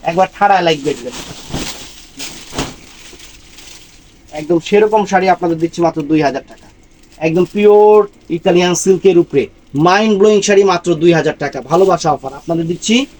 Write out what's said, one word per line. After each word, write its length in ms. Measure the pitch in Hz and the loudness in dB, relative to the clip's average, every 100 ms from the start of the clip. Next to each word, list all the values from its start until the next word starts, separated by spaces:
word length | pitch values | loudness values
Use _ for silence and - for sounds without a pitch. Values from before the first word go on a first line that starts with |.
| 151 | -4
একবার 200 | 170 190 - | -2 -2 0
ঠাড়ায় 280 | 202 190 170 | 0 2 0
লাইক 120 | 156 | -2
দিয়ে 120 | 143 135 | -4 -8
দিবেন। 160 | 120 - - - - - - - - - - - - 339 - 277 269 - - - - - - - - - - - - - - _ - 151 | -10 -14 -16 -18 -10 -8 -8 -12 -18 -20 -20 -16 -16 -16 -14 -10 -10 -12 -20 -20 -20 -20 -20 -20 -20 -20 -20 -20 -20 -20 -20 _ -18 -14
একদম 180 | 151 170 - | -4 -4 0
সেরকম 340 | 196 214 214 196 | 0 2 0 0
শাড়ি 160 | 190 190 | 0 0
আপনাদের 240 | 175 170 165 | 0 -2 -4
দিচ্ছি 180 | 165 170 170 | -4 -2 -2
মাত্র 120 | 160 143 | -2 -2
দুই 100 | 156 143 | 0 0
হাজার 180 | 127 - | -4 -12
টাকা, 160 | - - _ _ _ _ - 160 | -20 -20 _ _ _ _ -6 -4
একদম 180 | 165 175 | -2 -2
পিওর 420 | 208 208 208 208 214 202 _ _ 170 | 2 4 6 6 4 2 _ _ -4
ইতালিয়ান 360 | 190 175 180 170 | 0 2 2 0
সিল্কের 340 | 190 185 190 175 | 0 2 4 2
উপরে 200 | 165 139 110 _ _ 139 170 | 2 -2 -4 _ _ -2 2
মাইন্ড 280 | 196 220 202 | 2 2 2
ব্লোয়িং 220 | 214 208 196 | 4 2 2
শাড়ি 140 | 196 196 | 2 2
মাত্র 160 | 175 175 160 | 0 -2 0
দুই 100 | 170 165 | 2 2
হাজার 180 | 151 147 | 0 -4
টাকা। 160 | 143 135 123 | -8 -10 -4
ভালোবাসা 380 | 165 190 170 165 143 | 0 2 0 -2 -4
অফার 160 | 135 139 | -6 -12
আপনাদের 260 | - 165 165 | -6 -6 -4
দিচ্ছি 240 | 175 - 233 277 | -6 -2 -2 -2